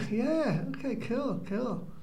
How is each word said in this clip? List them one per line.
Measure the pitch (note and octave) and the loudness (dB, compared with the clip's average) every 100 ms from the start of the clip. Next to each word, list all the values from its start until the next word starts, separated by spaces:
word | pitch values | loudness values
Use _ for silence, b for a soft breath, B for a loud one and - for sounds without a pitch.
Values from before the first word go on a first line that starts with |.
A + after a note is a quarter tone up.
| - | 2
<laughs> | |
Yeah. | G#3+ C4+ D#4+ C4+ D#3+ - - | 2 4 4 4 2 0 -4
Okay. | C4+ A3 | -2 -2
Cool. | - B3 C4+ F3+ - | 0 0 0 -2 -2
Cool. | G3+ B3+ F3 - - | -2 0 -2 -6 -10